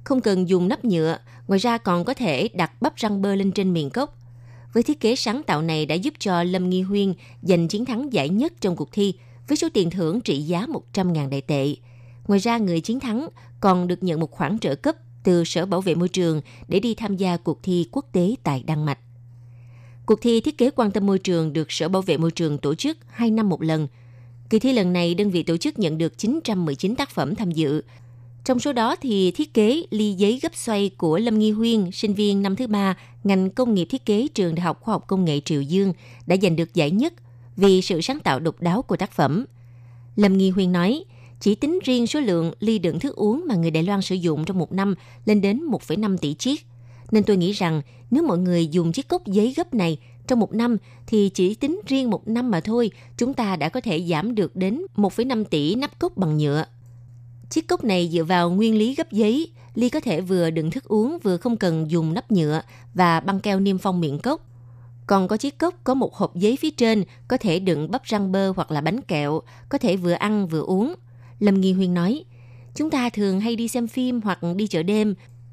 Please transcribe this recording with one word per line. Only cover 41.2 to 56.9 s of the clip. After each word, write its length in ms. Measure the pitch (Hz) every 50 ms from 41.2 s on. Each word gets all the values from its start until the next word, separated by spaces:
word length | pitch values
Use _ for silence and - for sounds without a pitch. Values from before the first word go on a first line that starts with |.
| - - - -
"Chỉ 140 | - 196 214
tính 240 | - 294 285 349 370 -
riêng 220 | 262 254 240 233
số 140 | - - 302
lượng 320 | 285 208 175 170 165 165 - -
ly 180 | 208 220 226 208
đựng 200 | 170 170 - -
thức 180 | - 285 -
uống 280 | - 214 208 226 302 370 320
mà 60 | 220
người 160 | 170 165 165
Đài 120 | 156 160 165
Loan 200 | 196 202 196 190
sử 120 | - 185
dụng 300 | 190 170 170 151 143 156
trong 140 | 208 190 185
một 140 | 156 - -
năm 220 | 190 196 202 185 - - - - - -
lên 160 | 214 214 208
đến 220 | 190 196 208 269 339
một 200 | 311 226 - -
phẩy 140 | - 156
năm 220 | 196 220 202 190 175
tỷ 160 | - 143 151
chiếc. 320 | - - 247 285 330 - - - - - - - - - -
Nên 120 | 220 214 208
tôi 140 | 220 202
nghĩ 160 | 185 170 185 208
rằng 300 | - 190 165 160 151 143 - - - - -
nếu 120 | 233 294 339
mọi 160 | 285 180 175
người 280 | 185 180 175 170 165
dùng 260 | 156 151 180 165 165 165
chiếc 160 | 269 269 -
cốc 180 | 349 359 349
giấy 280 | - 190 208 208 247 262
gấp 180 | 320 349 - -
này 240 | 220 175 165 156 - - - - - -
trong 140 | - 254 233
một 140 | 202 - -
năm 220 | 220 233 247 233 196 - - - - -
thì 220 | - 226 208 202 196
chỉ 260 | - - 180 185 214
tính 260 | - 285 277 339 392 -
riêng 240 | - 269 269 262 240
một 180 | 196 - - 208
năm 220 | 226 240 254 254
mà 100 | 202 165
thôi, 300 | - 214 226 240 240 202 - - - - - -
chúng 160 | 240 254 277
ta 220 | - 226 196 190
đã 120 | 160 143 160
có 120 | - 254
thể 220 | - 233 165 165 180
giảm 320 | 170 170 147 180 233 247
được 220 | 214 180 139 -
đến 260 | 180 185 190 226 311 381 381 -
một 160 | - 208 185 -
phẩy 120 | - 240
năm 200 | 262 254 220 208
tỷ 300 | - - 151 143 156 208
nắp 240 | 254 277 - - -
cốc 180 | 349 359 -
bằng 220 | - 185 156 151 151
nhựa." 260 | 151 143 143 151 - - - - - -